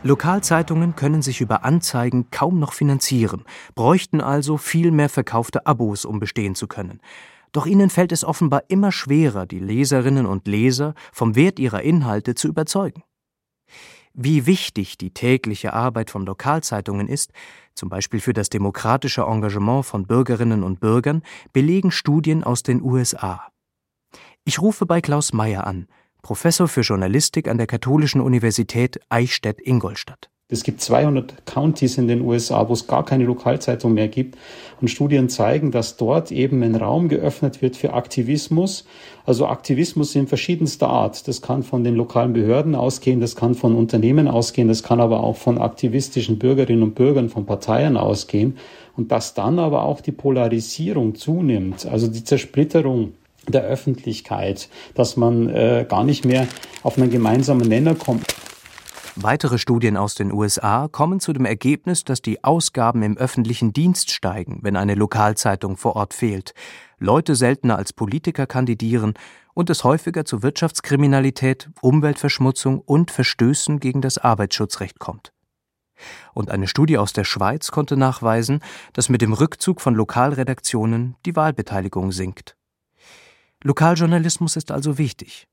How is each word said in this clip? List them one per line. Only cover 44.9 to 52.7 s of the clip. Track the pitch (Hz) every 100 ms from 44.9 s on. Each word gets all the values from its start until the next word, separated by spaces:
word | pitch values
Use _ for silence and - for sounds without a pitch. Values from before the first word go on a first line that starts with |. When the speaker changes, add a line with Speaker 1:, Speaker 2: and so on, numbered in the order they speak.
| 120
Speaker 2:
aber | 117 113
auch | 110 113
von | - 120
aktivistischen | 110 - 123 120 135 - 113 110
Bürgerinnen | 123 135 131 113
und | 110
Bürgern, | 110 127 139 117
von | 113 101
Parteien | 101 - 113 151 120
ausgehen. | 101 101 - 104 117 131 - - - -
Und | 113
dass | 120 -
dann | - 175 170
aber | 165 143
auch | - -
die | -
Polarisierung | - 139 127 117 113 113 - 170 180 113 107
zunimmt, | - 165 165 110 95 95 -
also | 110 117
die | 113
Zersplitterung | - 139 - - 151